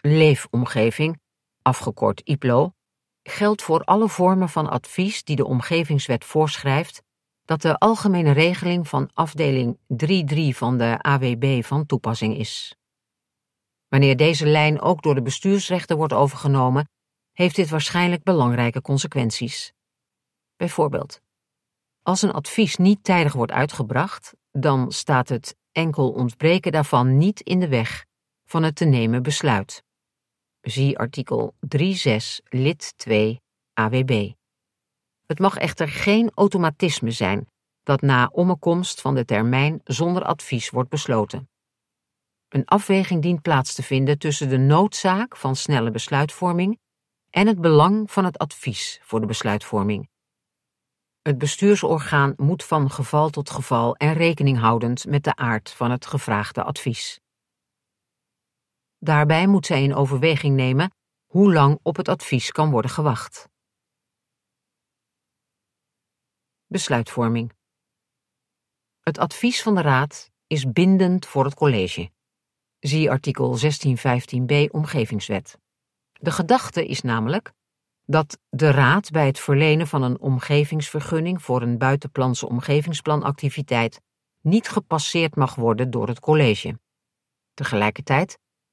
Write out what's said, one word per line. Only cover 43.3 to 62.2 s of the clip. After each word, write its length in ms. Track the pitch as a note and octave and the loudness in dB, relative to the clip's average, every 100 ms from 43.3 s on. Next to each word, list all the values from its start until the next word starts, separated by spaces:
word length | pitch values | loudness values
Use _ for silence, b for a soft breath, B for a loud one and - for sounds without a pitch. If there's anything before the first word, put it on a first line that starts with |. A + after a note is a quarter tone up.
| F3 | -2
plaats 320 | E3+ C#3+ B2 | 0 0 0
te 80 | - | -6
vinden 360 | C3+ C3+ C3+ D3 | -4 0 0 0
tussen 300 | D#3+ C#3+ C#3 | -2 -4 -2
de 100 | C3 | 2
noodzaak 800 | C3+ D#3 G3+ - F#3+ F#3+ B3 - | 4 4 4 0 -2 0 -4 -6
van 200 | C3+ C3 | -6 -4
snelle 340 | - C#3 A2+ | -2 0 0
besluitvorming 880 | A2+ - C#3 D3+ - F3+ F3 F#3 A#3 _ _ _ _ _ | -4 -2 0 -2 -2 -2 0 -2 -4 _ _ _ _ _
en 160 | - G3+ | 2 2
het 140 | G3 | 4
belang 500 | E3 D3+ D#3+ G#3+ G#3 | 4 6 6 4 0
van 140 | - | -2
het 140 | F#3 - | -2 -2
advies 640 | D3 - - G#2 - - | -8 -6 -8 -6 -10 -12
voor 180 | _ A2+ | _ -4
de 60 | G#2+ | -4
besluitvorming. 840 | A2 - G#2 - G#2+ G2+ G2+ - _ _ _ _ _ _ _ _ _ _ _ | -4 -2 -2 -2 -2 -2 -4 -8 _ _ _ _ _ _ _ _ _ _ _
Het 160 | - C3+ | -4 -2
bestuursorgaan 960 | C#3+ - G3+ G#3 - D#3+ C#3+ D3 C#3 C3+ | -2 0 2 2 2 -2 0 2 2 2
moet 280 | C#3 E3 | 0 -2
van 260 | - D#3 C3+ | -2 0 0
geval 400 | - C3 D3+ D#3 | -2 -2 0 0
tot 200 | D3 C#3+ | -2 -8
geval 460 | C3+ C3 A#2+ A#2 - | -10 -4 -2 0 0
en 160 | D3 | 0
rekening 460 | D#3+ E3 D#3 C#3 B2+ | 2 0 2 0 2
houdend 480 | A2+ A2+ A#2 B2 - | 2 2 0 -4 -2
met 180 | D3 | -2
de 120 | D3 - | 0 -2
aard 340 | A#2+ A2+ - | -2 -2 -6
van 200 | - A#2+ | -6 -4
het 160 | B2+ - | -4 -6
gevraagde 560 | C#3 - G#2 G#2 - | -8 -2 -4 -2 -6
advies. 580 | - - - A#2 - - _ _ _ _ _ _ _ _ _ _ _ _ _ _ _ _ _ _ | -6 -6 -8 -8 -10 -14 _ _ _ _ _ _ _ _ _ _ _ _ _ _ _ _ _ _
Daarbij 480 | D#3 D3+ D3+ D#3+ F#3+ | 0 2 4 4 4
moet 200 | G3 D3 | 2 2
zij 160 | D3 | 0
in 120 | C#3 | 2
overweging 600 | C#3 C#3 C3+ D#3 D3 D3 | 2 0 2 2 2 2
nemen 400 | C3+ B2+ C3 F3+ - _ _ _ | 2 2 2 0 -4 _ _ _
hoe 260 | F3 G3+ | 4 6
lang 260 | E3 C#3 D3+ | 6 6 4
op 140 | - E3 | -2 -4
het 120 | - | -2
advies 440 | F3 | -4